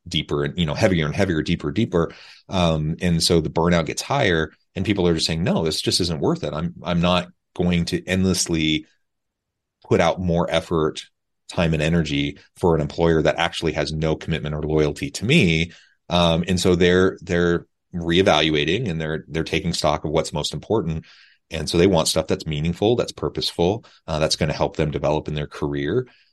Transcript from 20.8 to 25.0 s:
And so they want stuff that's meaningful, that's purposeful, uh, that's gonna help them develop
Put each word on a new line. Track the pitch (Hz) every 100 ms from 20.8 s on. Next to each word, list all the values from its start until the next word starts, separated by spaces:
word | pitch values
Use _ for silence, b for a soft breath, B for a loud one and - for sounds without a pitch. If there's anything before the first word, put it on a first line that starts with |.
| 82 80 - b b b -
And | 80 78
so | 85
they | 98
want | 85 78
stuff | 85 78
that's | 92 -
meaningful, | 73 82 85 104 120
that's | -
purposeful, | - 76 - 76 - 87 117 b b -
uh, | 78
that's | 78 -
gonna | 78
help | 76 73 -
them | 76
develop | 71